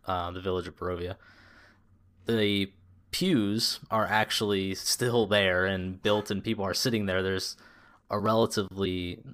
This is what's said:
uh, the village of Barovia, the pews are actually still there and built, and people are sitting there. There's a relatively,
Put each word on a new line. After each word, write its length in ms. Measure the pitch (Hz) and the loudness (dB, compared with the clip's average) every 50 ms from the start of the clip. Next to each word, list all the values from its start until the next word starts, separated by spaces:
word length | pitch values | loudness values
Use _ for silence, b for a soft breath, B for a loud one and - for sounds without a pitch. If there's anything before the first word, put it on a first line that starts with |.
| - | -8
uh, 240 | - 92 90 85 87 | -4 -4 -4 -4 -6
the 100 | 90 90 | -8 -6
village 280 | 90 98 92 92 85 87 | -4 -2 -2 -2 -4 -6
of 80 | - | -10
Barovia, 400 | - 87 90 90 85 87 87 95 - B B B B B B B B B B B B B B B _ _ _ _ _ - | -8 -6 -6 -6 -4 -6 -8 -10 -12 B B B B B B B B B B B B B B B _ _ _ _ _ -4
the 460 | - 117 110 107 104 101 98 98 95 - _ - - - - _ _ | -2 0 2 2 2 2 2 0 -2 -6 _ -20 -20 -20 -20 _ _
pews 720 | - - 180 190 175 117 104 101 104 113 - - - - - - | -6 -2 0 2 4 4 4 2 2 0 0 -2 -2 -4 -6 -2
are 160 | 110 110 107 | 0 0 2
actually 680 | 87 104 107 107 - - - 110 101 104 98 95 95 92 | 2 2 2 2 0 0 -2 0 0 0 0 0 -2 -4
still 520 | - - - - - 123 123 117 120 110 | -4 -4 -2 -2 0 0 2 2 2 4
there 400 | 95 104 101 98 95 90 90 92 | 4 4 4 4 4 4 2 2
and 340 | 95 98 92 92 95 92 92 | 0 0 -2 -4 -6 -6 -2
built, 300 | - 107 104 104 101 - | 0 2 2 2 2 0
and 120 | 104 95 - | -4 -4 -2
people 200 | 113 110 98 98 | -2 -2 -2 -2
are 100 | 95 87 | -2 -2
sitting 320 | - - 120 113 110 101 | 0 0 0 0 0 0
there. 160 | 98 92 92 95 | 0 0 0 0
There's 340 | 95 95 92 - - - B B B B B B B B B B - | 0 -2 -2 -4 -6 -8 B B B B B B B B B B -6
a 100 | 104 107 | -4 0
relatively, 1040 | 101 110 110 113 110 104 - 110 98 92 95 95 98 92 92 90 90 87 87 - - 135 | 2 2 4 4 4 2 2 -2 -4 -4 -4 -2 -2 -2 -2 -2 -4 -6 -6 -10 -12 -14